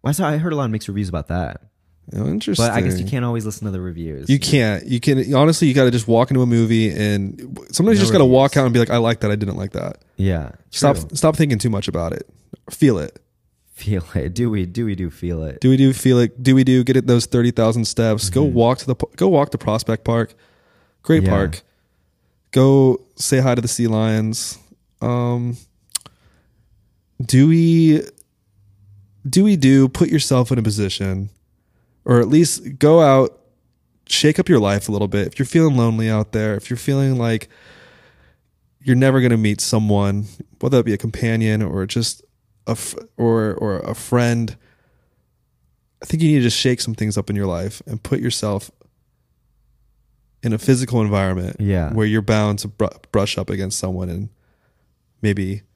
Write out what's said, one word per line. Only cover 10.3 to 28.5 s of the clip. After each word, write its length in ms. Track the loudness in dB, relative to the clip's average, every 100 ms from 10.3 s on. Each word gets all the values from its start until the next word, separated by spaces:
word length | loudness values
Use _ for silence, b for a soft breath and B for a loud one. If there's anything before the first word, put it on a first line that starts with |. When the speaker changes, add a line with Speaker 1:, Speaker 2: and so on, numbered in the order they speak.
| -2 -6 -16 _
Speaker 2:
Stop, 240 | -2 0 0
Speaker 1:
True. 140 | -4 0
Speaker 2:
stop 200 | 0 2
thinking 220 | 0 0
too 100 | -2
much 200 | -4 -4
about 240 | -6 -6
it. 140 | -8 -12 _ _ -20 -20
Feel 260 | 0 2 2
it. 220 | -4 _ _ _ _ _ _
Speaker 1:
Feel 320 | -12 -4 -4 -4 -6
it. 180 | -6
Do 160 | -4 -2
we, 160 | -2 -6
do 200 | -6 -6
we 100 | -4
do 140 | -8
feel 340 | -8 -8 -6
it? 160 | -8 -2
Speaker 2:
Do 100 | 2
we 60 | 6
do 160 | 4
feel 260 | 4 2 4
it? 220 | 2 0
Do 140 | 2 4
we 80 |
do 200 | 6 4 4
get 100 | 0
it 100 | 2
those 200 | 0 2
thirty 260 | 0 0
thousand 320 | 2 0 0
steps? 460 | -4 -2 0 0 -2
Go 160 | 0 0
Speaker 1:
Mm-hmm. 80 | 2
Speaker 2:
walk 220 | 2 0
to 60 | -4
the 80 | -6
p-, 120 | -6 -2
go 100 | 2
walk 220 | 2 0
to 60 | -4
Prospect 480 | -4 -4 -2 -4 -2
Park. 280 | -2 -2 _ _ _ _ _ _ _
Great 200 | 0 2
Speaker 1:
Yeah. 60 | 4
Speaker 2:
park. 320 | 2 0 -6 _ _ _ _ _ _ _ _ _
Go 500 | 2 4 6 4 2 _ -10
say 220 | -2 0
hi 120 | 2
to 80 | 0
the 60 | -2
sea 200 | -2 -2
lions. 680 | 0 0 0 -2 -6 -10 -14 _ _ _ _
Um, 560 | -4 -2 -2 -4 -6 -10 _ _ _ -16 -16 b b b b b b _ _ _ _ _
do 240 | 0 4 6
we, 540 | 6 4 4 4 2 -2 _ _ _ _